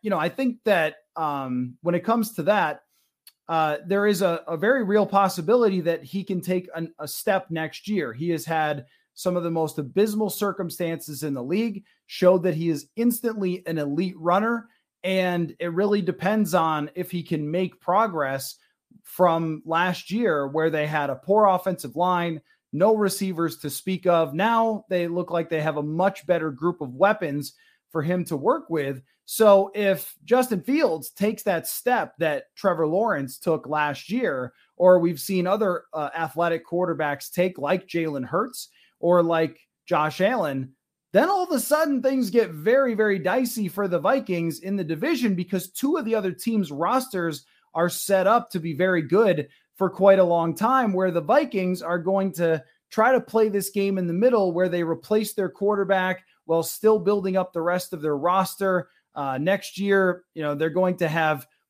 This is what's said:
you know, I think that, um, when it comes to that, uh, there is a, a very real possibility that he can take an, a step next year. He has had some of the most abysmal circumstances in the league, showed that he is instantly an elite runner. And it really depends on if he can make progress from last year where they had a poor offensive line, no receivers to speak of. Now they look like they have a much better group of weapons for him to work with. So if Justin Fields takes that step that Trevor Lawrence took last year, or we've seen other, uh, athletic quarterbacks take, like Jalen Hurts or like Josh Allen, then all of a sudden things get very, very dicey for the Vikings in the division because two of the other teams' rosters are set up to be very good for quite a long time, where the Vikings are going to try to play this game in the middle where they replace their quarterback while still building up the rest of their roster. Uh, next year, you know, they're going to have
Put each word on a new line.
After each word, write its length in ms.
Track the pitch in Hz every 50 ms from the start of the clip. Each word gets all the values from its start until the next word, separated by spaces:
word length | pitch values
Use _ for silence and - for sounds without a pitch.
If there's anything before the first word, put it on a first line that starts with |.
you 80 | - 214
know, 100 | 196 160
I 120 | 156 175
think 260 | - - 269 247 240 - _
that, 300 | 214 196 170 156 156 - - _ _ _
um, 600 | 165 160 151 143 139 135 127 123 123 127 123 123 -
when 120 | - 170 175
it 80 | 170
comes 300 | 170 220 233 233 214 220
to 120 | - - 147
that, 400 | 185 208 202 170 151 147 - _ _ _ _ _ _ _ _ _ - _ _ _
uh, 300 | - 165 160 156 151 147 147 -
there 200 | 175 196 202 202
is 160 | 208 208 170
a, 200 | 196 170 165 165 - 151
a 80 | 170
very 280 | 151 190 226 277 269 220
real 200 | 190 208 214 196
possibility 800 | 208 196 196 196 185 185 180 160 190 240 247 233 208 190 180
that 200 | 151 165 165 151
he 220 | 139 - - 196 185
can 160 | - 240 175
take 260 | - 175 185 180 180 - -
an, 200 | 165 165 160 - -
a 80 | 151
step 440 | 139 - - - 214 214 - - -
next 380 | 165 160 160 156 - - - 196
year. 260 | 214 180 147 120 113
He 160 | 127 165 170
has 160 | 165 151 -
had 400 | 165 165 156 156 151 147 143 131 - _ _ _ _
some 240 | _ - - 185 180
of 60 | 175
the 80 | 165 170
most 280 | 165 165 160 151 - 165
abysmal 520 | 143 123 - 190 214 214 208 214 214 190
circumstances 920 | - - 208 196 185 - 185 165 - - 175 165 165 160 - - 147 123 156
in 100 | 151 139
the 100 | 127 120
league, 400 | 135 180 214 233 226 196 196 - _ _ _ _
showed 360 | _ - - 185 180 185 180 165
that 100 | 185 156
he 160 | 156 170 165
is 180 | 156 139 - - _
instantly 640 | 220 233 240 226 - - 233 220 208 190 180 180 180 -
an 100 | 160 165
elite 400 | 156 147 143 143 160 190 180 170
runner. 500 | 156 160 175 175 202 214 226 233 233 226 _ _ _ _ _ _ _ -
And 500 | 185 190 190 185 180 175 170 170 160 - -
it 140 | 170 175 165
really 260 | 185 208 202 208 208
depends 540 | 175 180 - - 170 196 214 220 208 160 175
on 360 | 175 160 160 156 151 147 147 -
if 160 | 180 175 -
he 120 | 185 175
can 280 | 156 - 170 156 147 147
make 320 | 165 185 190 - - _
progress 720 | _ 170 180 208 226 208 170 156 143 135 135 135 - - - - _ _ _ _ _ _ _ _
from 600 | _ - - - 185 170 165 165 165 160 156 151 -
last 440 | 160 160 165 180 185 175 - - -
year 380 | 185 233 240 185 156 143 139 135
where 220 | 143 160 160 165
they 160 | 156 151 151
had 240 | 151 156 151 143 139
a 60 | 135
poor 280 | 131 - 180 202 214 214
offensive 520 | 196 185 180 - 190 180 - - 147 139
line, 440 | 156 175 180 180 175 170 170 160 147 - _ _ _ _ _
no 240 | - 147 185 220 220
receivers 640 | 214 208 190 190 - 196 190 180 160 170 160 - -
to 100 | - 143
speak 380 | - - - 185 190 - -
of. 260 | 185 175 165 160 139
Now 540 | 143 165 202 233 233 226 226 226 220 - - _
they 180 | 190 180 175
look 240 | 170 170 180 170 -
like 200 | 165 170 165 170
they 100 | 165 156
have 160 | 151 160 143
a 60 | 151
much 440 | 147 151 156 170 185 196 190 - -
better 240 | - 175 165 160 156
group 300 | 135 120 156 180 175 -
of 140 | 151 127 123
weapons 580 | 131 185 202 214 214 180 147 143 147 143 - - _ _ _ _ _ _ _
for 100 | - 165
him 240 | 143 170 180 180 170
to 120 | - 165 135
work 320 | 143 220 302 320 - -
with. 320 | 165 156 139 139 135 131 - _ _ _ _ -
So 400 | - - 220 208 202 196 196 196 -
if 400 | 208 208 196 185 190 - - - _ _
Justin 380 | 147 233 254 247 247 226 175
Fields 480 | - - 277 311 302 196 160 156 147 -
takes 320 | - - 196 214 214 -
that 240 | - 202 175 165 -
step 480 | - - - - 247 247 220 156 - - -
that 260 | 160 156 147 135 - _ _
Trevor 300 | - - 190 175 156 160
Lawrence 500 | 151 165 196 226 226 175 143 139 127 -
took 320 | - - - - 123 - 127
last 400 | 151 151 147 147 139 - - -
year, 460 | 202 254 247 175 139 127 127 123 - _ _ _ _
or 220 | - 175 185 185 180
we've 220 | 170 175 165 139
seen 260 | - - 190 180 175
other, 380 | 180 202 208 220 190 175 160 - _
uh, 160 | - 156 147 - -
athletic 500 | 165 165 151 - 160 170 170 165 160 -
quarterbacks 640 | - 175 175 180 170 160 143 156 147 143 139 - -
take, 280 | - 175 180 185 180 -
like 280 | 139 143 185 185 -
Jalen 380 | - - 170 165 156 143 135 127
Hurts 440 | 117 147 185 240 247 - - - - _ _ _ _ _ _
or 220 | - 170 180 175
like 380 | 170 165 165 160 160 147 - - _ _ _ _ _
Josh 380 | - 175 151 151 156 - -
Allen, 500 | 185 214 254 226 170 147 135 135 131 131 - _ _ _ _ _ _ _
then 160 | - 202 294 370
all 160 | 403 370 370
of 60 | 370
a 100 | 320 240
sudden 420 | 247 - 285 311 320 294 277 247
things 280 | 254 262 269 262 240 190
get 220 | 175 240 214 175
very, 420 | 160 151 151 220 247 277 277 247 220
very 240 | 202 220 208 196 190
dicey 500 | 147 180 202 254 254 240 - 226 208 175
for 180 | - 202 202
the 120 | 185 175 165
Vikings 640 | 160 208 269 277 - - 180 170 170 165 - -
in 160 | 175 190 202
the 80 | 196 175
division 500 | 151 165 151 214 320 330 247 247 214 185
because 380 | 170 175 - 202 180 - -
two 260 | - - 247 277 339 330
of 80 | 226
the 80 | 226 220
other 180 | 214 214 185
teams' 400 | 165 - - 233 226 208 185 143
rosters 720 | 143 139 170 196 240 262 247 - - 180 170 165 151 131 - _ _ _ _ _ -
are 160 | 160 175 175
set 360 | 175 - - - 196 190 180
up 220 | 196 226 233 233 -
to 100 | - 180
be 120 | 156 170
very 300 | 151 135 185 190 180 170
good 440 | 151 131 165 208 233 196 170 151 123 - _ _ _ _ _
for 140 | - 190 180
quite 280 | 185 - 190 196 196 190
a 60 | 185
long 300 | 170 170 170 165 170 147
time, 400 | - 214 240 262 262 247 208 185
where 160 | 185 190 185
the 100 | 165 170
Vikings 640 | 151 160 240 294 311 240 - 190 185 180 185 180
are 160 | - 165 175 180
going 340 | 160 185 196 196 196 190
to 320 | - 170 175 165 160 151 - _ _ _ _ _
try 220 | - 220 220 247
to 80 | 262 240
play 300 | 247 - - 226 220 214
this 180 | 196 202 190 -
game 300 | - 202 196 196 196 185
in 80 | 180
the 60 | 170 165
middle 380 | 185 226 254 240 214 196 180
where 180 | 165 175 185 175
they 120 | 175 175
replace 520 | 170 165 160 - - - 214 220 214 214 -
their 160 | 208 190 175
quarterback 760 | - - 202 208 214 196 196 190 196 185 185 185 185 185 - _ _ _ _
while 160 | 156 165 165
still 360 | 156 - - - 208 220 220 208
building 380 | 170 196 208 202 185 190 185
up 160 | 190 180 185
the 80 | - 170
rest 320 | 160 175 180 180 180 -
of 80 | 185 156
their 160 | 147 156 147
roster. 720 | 139 151 175 185 190 185 - - - 196 190 185 180 - - _ _ _ _ _
Uh, 220 | 147 139 135 131
next 420 | 131 151 185 202 196 - - - 185
year, 440 | 202 196 196 196 190 180 175 180 - _ _
you 80 | 160
know, 120 | 151 147 147
they're 160 | 143 160 165
going 260 | 160 185 185 185 175
to 120 | 180 175 156
have 380 | 156 165 160 156 156 139 - - _ _ _